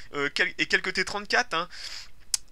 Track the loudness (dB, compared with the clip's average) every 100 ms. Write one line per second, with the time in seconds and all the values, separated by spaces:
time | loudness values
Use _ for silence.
0 | -6 -2 0 2 2 2 2 4 2 0
1 | 0 -2 2 2 4 0 0 -6 -10 -10
2 | -10 -12 -4 -6 -4